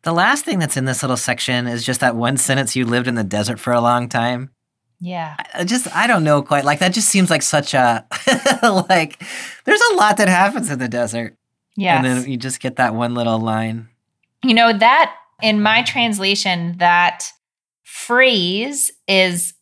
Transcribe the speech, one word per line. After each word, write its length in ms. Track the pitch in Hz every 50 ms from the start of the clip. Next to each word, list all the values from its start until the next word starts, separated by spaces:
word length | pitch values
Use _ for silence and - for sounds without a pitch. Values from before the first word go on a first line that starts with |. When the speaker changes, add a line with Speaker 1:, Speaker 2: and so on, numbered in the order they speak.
| _
Speaker 1:
The 80 | 170
last 320 | 165 165 180 220 269 285 -
thing 160 | - 311 190
that's 160 | 160 147 -
in 80 | 139 131
this 160 | 135 127 -
little 140 | - 127 127 120
section 480 | - - 123 120 - - 127 123 120
is 200 | 123 120 117 117
just 160 | - 127 120
that 140 | - 127 117
one 200 | 113 117 120 139
sentence, 400 | 131 - - 135 135 135 110 -
"You 100 | 131 127
lived 220 | 113 120 123 120 127
in 80 | 120
the 80 | 117 110
desert 340 | 95 98 104 104 104 120 -
for 140 | - 127
a 80 | 123 120
long 300 | 117 120 120 120 120 120
time." 400 | - 123 117 120 123 120 131 135 _ _ _ _ _ _ _ _ _ _
Speaker 2:
Yeah. 360 | 180 175 180 175 165 156 151 -
Speaker 1:
I, 220 | - - - -
I 20 | 180
just, 240 | 185 226 254 247 - -
I 120 | 165 208 240
don't 180 | 240 185 160
know 160 | 151 147 143
quite. 240 | 139 - 147 143 135
Like, 140 | 143 147 147
that 140 | 190 185 185
just 140 | 233 196 -
seems 220 | - 196 185 170
like 120 | 170 147
such 320 | - - - 151 143 - -
a, 320 | 139 127 120 117 113 - _ - - - - 262 254 - 277 262 254 -
<laughs> 220 | 233 196 185 180 -
like, 320 | 190 175 160 151 - _ - - - - - - - - _
there's 180 | - 403 415 466 480
a 40 | 415
lot 220 | 349 320 - 208 -
that 100 | 214 185
happens 420 | 185 175 190 202 240 277 - -
in 100 | 143 127
the 100 | 127 120
desert. 480 | 117 120 120 113 110 117 117 107 _ _ _ _ _ _ _ _ _ -
Speaker 2:
Yes. 200 | 196 180 170 160
Speaker 1:
And 80 | 127 127 127 127 127
then 60 | 135
you 60 | 135 120
just 220 | 120 131 127 -
get 160 | - 127 127
that 180 | - 127 117 107
one 200 | 113 120 120 120
little 240 | 120 120 117 113 113
line. 480 | 113 113 110 110 113 113 110 117 110 - _ _ _ _ _ _ _ _ _ _ -
Speaker 2:
You 100 | 262 226
know, 240 | 233 233 233 226 202
that, 380 | 226 233 262 302 330 - - - - _ _ _
in 200 | - 220 214 208
my 220 | 208 214 220 233 247
translation, 920 | - - 277 233 233 208 202 190 190 202 196 - 196 180 175 170 170 175 175
that 520 | 175 175 175 175 180 175 - - - - - _ _ _ _ _ _ _ _ _ _
phrase 1080 | - - - - - 233 247 262 262 240 202 175 175 185 202 226 269 285 269 - - - _ _ -
is 460 | 196 190 185 185 175 175 175 - - _